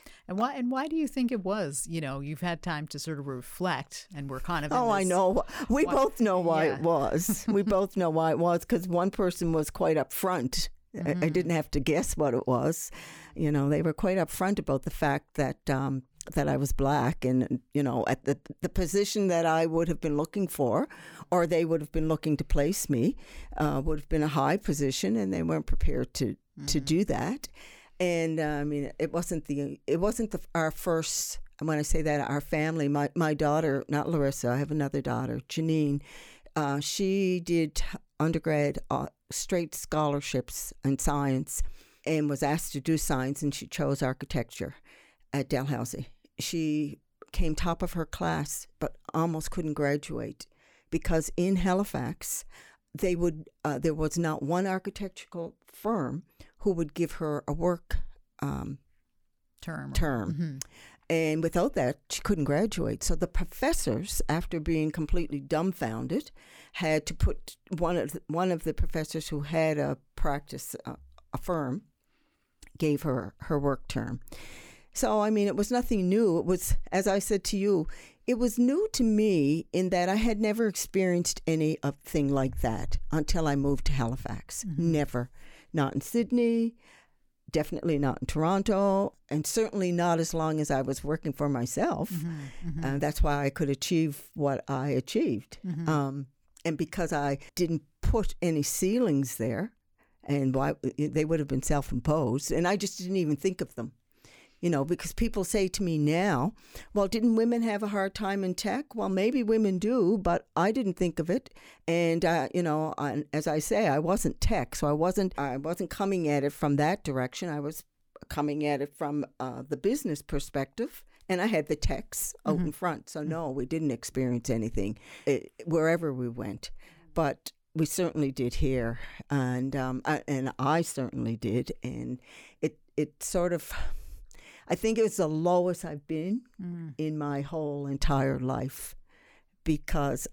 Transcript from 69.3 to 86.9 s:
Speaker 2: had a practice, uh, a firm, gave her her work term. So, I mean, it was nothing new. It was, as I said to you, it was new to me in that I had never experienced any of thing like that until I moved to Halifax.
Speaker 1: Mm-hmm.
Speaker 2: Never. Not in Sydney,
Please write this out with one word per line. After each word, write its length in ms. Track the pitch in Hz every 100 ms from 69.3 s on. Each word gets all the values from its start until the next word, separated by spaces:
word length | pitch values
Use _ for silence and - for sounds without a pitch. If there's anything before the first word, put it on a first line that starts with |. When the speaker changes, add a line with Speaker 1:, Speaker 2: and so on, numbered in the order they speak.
| 147
Speaker 2:
had 360 | 143 165 160 151
a 200 | 139 139 _ -
practice, 600 | - 143 - 131 - - -
uh, 100 | - - - -
a 40 | -
firm, 460 | - 170 139 151 - _ _ _ _ _ _ _ - -
gave 240 | 156 143
her 300 | 151 127 101 -
her 140 | - 147
work 300 | 139 131 -
term. 320 | - 113 127 - - - - - - -
So, 280 | - 233 214
I 80 | 208
mean, 180 | 214 202
it 80 | 190
was 160 | 208
nothing 380 | 247 247 214 180
new. 300 | 202 220 165
It 60 | -
was, 300 | 180 - - -
as 160 | 190 190
I 120 | 196
said 240 | - 202 -
to 120 | 202
you, 300 | 202 190 156 - - _ -
it 140 | 240
was 180 | 247 -
new 300 | 247 302 427
to 100 | -
me 640 | 226 214 214 180 139 160 -
in 180 | 175 185
that 180 | 180 175
I 60 | 202
had 260 | 226 208
never 260 | 214 214 220
experienced 720 | - - 190 185 175 170 - -
any 320 | 160 156 156
of 140 | 143 139
thing 340 | - 156 139
like 280 | 139 135 -
that 360 | 120 113 - - -
until 360 | 156 156 180 156
I 80 | 139
moved 300 | 139 143 -
to 60 |
Halifax. 680 | 135 117 123 - - - -
Speaker 1:
Mm-hmm. 280 | 214 147 165
Speaker 2:
Never. 380 | 156 143 127 123 - - - -
Not 220 | 160 135
in 80 | -
Sydney, 720 | - 233 233 240 233 233 226 - -